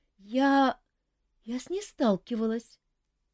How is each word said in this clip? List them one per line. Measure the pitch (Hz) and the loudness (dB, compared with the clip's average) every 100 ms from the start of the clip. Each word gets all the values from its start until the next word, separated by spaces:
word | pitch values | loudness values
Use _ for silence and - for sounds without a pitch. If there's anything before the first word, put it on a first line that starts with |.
| _ _ | _ _
Я... | 202 247 277 277 262 - _ _ _ _ _ _ | -6 0 4 4 2 0 _ _ _ _ _ _
я | 226 247 | -8 -8
с | - | -6
ней | 370 | -8
сталкивалась. | - - 240 190 - 226 220 226 - _ _ _ _ _ _ | -6 -2 0 0 -2 -4 -2 -4 -8 _ _ _ _ _ _